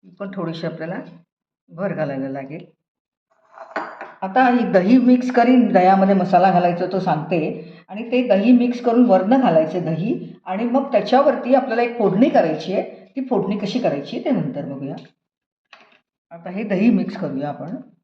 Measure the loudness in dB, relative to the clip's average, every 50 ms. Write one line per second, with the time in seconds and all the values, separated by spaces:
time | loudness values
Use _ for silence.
0 | _ -20 -16 _ -14 -12 -10 -8 -8 -8 -8 -8 -8 -10 -10 -10 -10 -10 -10 -12
1 | -12 -16 -20 -20 _ _ _ _ _ _ _ _ _ _ -12 -8 -8 -6 -4 -4
2 | -6 -6 -6 -8 -8 -8 -8 -10 -12 -12 -14 -16 -16 -18 _ _ _ _ _ _
3 | _ _ _ _ _ _ _ _ _ _ _ -20 -20 -12 -12 -12 -10 -10 -14 -18
4 | -18 -20 -14 _ -10 -2 2 2 4 4 4 2 0 2 2 2 2 4 4 4
5 | 6 4 4 4 2 0 2 2 4 6 6 4 4 4 4 4 6 6 6 6
6 | 4 4 2 2 2 2 4 4 4 6 4 4 2 2 0 0 -4 -4 -4 -4
7 | -2 -2 -2 -2 -2 -4 -4 -2 -2 -4 -6 -10 -14 -18 -20 -20 _ _ -14 -14
8 | -10 -4 -2 -2 2 2 2 2 6 6 6 6 4 2 -2 -2 -2 0 4 4
9 | 4 6 4 2 4 4 2 4 4 4 4 4 2 2 -2 -4 -4 -4 -4 -4
10 | -2 -4 -4 -6 -6 -14 -18 -18 _ -8 -6 -4 -4 0 0 -2 -2 0 -2 -2
11 | 0 2 2 4 4 4 0 0 0 2 2 2 2 0 -2 -2 -2 -2 -2 -2
12 | -2 0 2 2 2 4 4 2 2 2 -2 -6 -6 -6 -6 -6 -6 -6 -12 -20
13 | -20 _ _ -12 -8 -4 -4 -4 -2 -2 -4 -6 -6 -6 -6 -2 -2 -2 -4 -4
14 | -8 -8 -10 -8 -4 -2 -2 -2 -2 -4 -6 -8 -10 -10 -10 -10 -10 -12 -12 -14
15 | -16 _ _ _ _ _ _ _ _ _ _ _ _ _ -20 _ _ _ _ _
16 | _ _ _ _ _ _ -20 -16 -14 -10 -8 -8 -4 -4 -2 2 4 4 4 2
17 | 0 -2 -6 -8 -8 -6 -6 -6 -8 -8 -8 -10 -12 -12 -12 -14 -14 -18 _ _